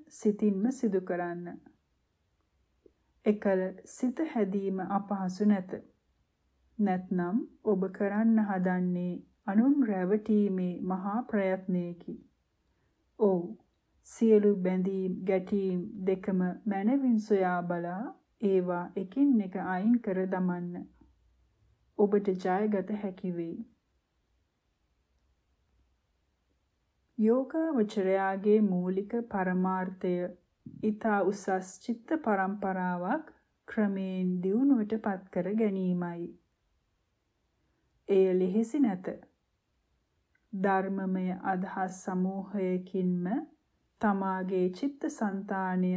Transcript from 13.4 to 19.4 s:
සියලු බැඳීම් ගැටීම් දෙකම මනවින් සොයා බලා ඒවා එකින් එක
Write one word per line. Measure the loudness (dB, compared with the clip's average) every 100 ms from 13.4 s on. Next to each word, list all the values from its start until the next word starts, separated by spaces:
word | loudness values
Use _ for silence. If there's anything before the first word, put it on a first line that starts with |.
| -2 -12 _ _ _ _ -10
සියලු | 2 6 8 6 4
බැඳීම් | 2 2 0 0 -2 -4
ගැටීම් | 0 0 2 0 0 -2 -4 -4
දෙකම | -2 -2 0 0 0 -2
මනවින් | -4 0 2 2 4 2
සොයා | 2 2 2 0
බලා | -2 -4 -4 -6 -8 -12 _ -4
ඒවා | 2 2 2 -2 -4 -6
එකින් | -4 2 4
එක | 4